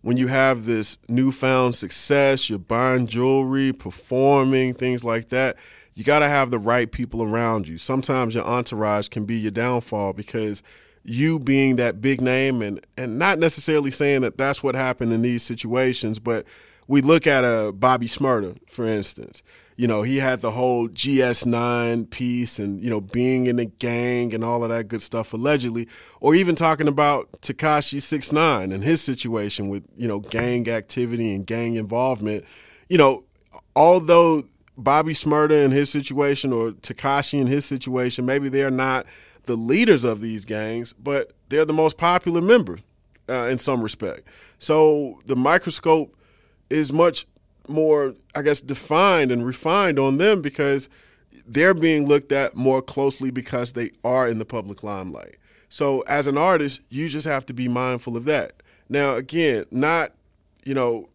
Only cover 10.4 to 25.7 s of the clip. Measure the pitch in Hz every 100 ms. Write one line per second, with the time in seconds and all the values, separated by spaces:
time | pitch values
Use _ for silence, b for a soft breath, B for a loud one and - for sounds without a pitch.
10.4 | 107 101 _ b b b - 117 151 160
11.4 | 131 135 135 123 120 107 120 135 127 131
12.4 | 135 127 104 101 _ - 127 117 175 185
13.4 | 165 - 156 151 139 127 143 139 120 -
14.4 | 135 139 139 127 131 123 120 113 120 120
15.4 | - 117 110 120 131 123 107 107 113 113
16.4 | - b b b _ 139 135 165 - 139
17.4 | 123 117 107 98 127 131 117 - 139 120
18.4 | 95 92 _ - 113 107 98 - 57 -
19.4 | _ b b - 120 110 110 135 135 127
20.4 | 117 110 127 120 117 90 135 135 127 120
21.4 | 123 117 120 120 117 117 113 - 123 123
22.4 | 120 - 101 98 113 110 98 117 123 127
23.4 | 127 120 117 - 123 120 120 123 120 110
24.4 | 117 120 117 117 107 113 - 117 110 113
25.4 | 131 151 123